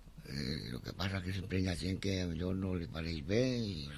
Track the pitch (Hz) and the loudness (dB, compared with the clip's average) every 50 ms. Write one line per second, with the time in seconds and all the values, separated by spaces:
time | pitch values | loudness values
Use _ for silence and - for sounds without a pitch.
0 | - - - - - - 69 71 69 65 76 - 50 58 62 - - - - - | -18 -16 -16 -14 -12 -6 -4 -4 -2 -2 -2 -2 -4 -4 -6 -6 -6 -8 -4 -2
1 | 90 95 95 95 87 92 98 95 82 - 90 95 92 95 87 76 82 92 95 - | 0 0 0 0 -2 -2 -2 -2 -2 0 2 4 4 4 2 2 2 0 0 2
2 | - 98 95 92 90 87 82 78 90 92 92 95 95 95 90 87 85 - - 82 | 2 2 2 2 2 0 0 0 0 0 2 2 2 2 0 0 -2 -2 -4 -4
3 | 82 82 82 78 69 82 101 120 131 127 123 120 113 101 90 78 71 71 71 | -2 -2 -2 -2 0 2 4 4 6 4 4 2 0 0 -2 -2 -4 -6 -6